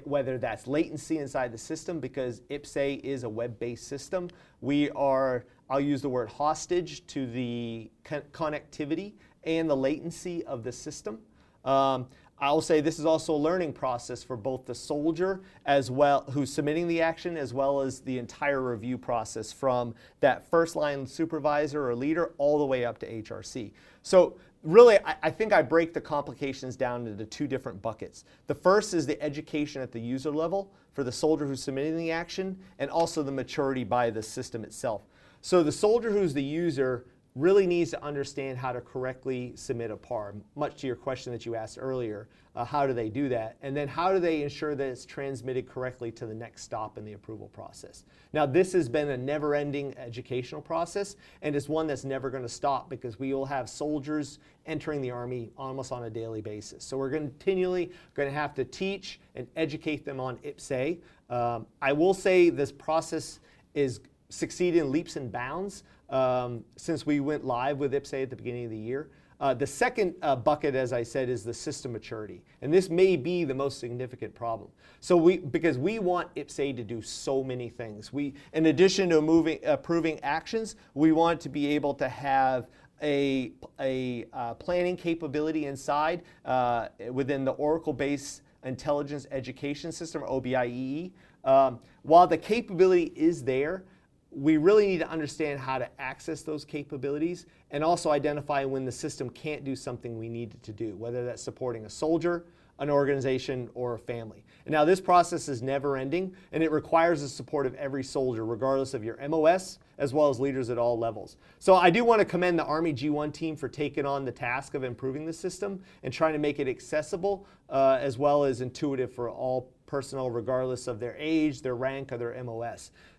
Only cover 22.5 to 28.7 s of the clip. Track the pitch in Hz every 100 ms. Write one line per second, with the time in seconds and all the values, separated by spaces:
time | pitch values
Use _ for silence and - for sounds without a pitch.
22.5 | 147 139 131 120 110 - 113 107 104 101
23.5 | 135 101 - - - - 185 160 - -
24.5 | _ 156 196 240 202 - - 160 - 220
25.5 | 190 131 165 165 160 - 147 143 117 143
26.5 | 131 131 117 127 120 117 101 107 - 147
27.5 | 131 131 98 113 107 90 - - - -
28.5 | - 185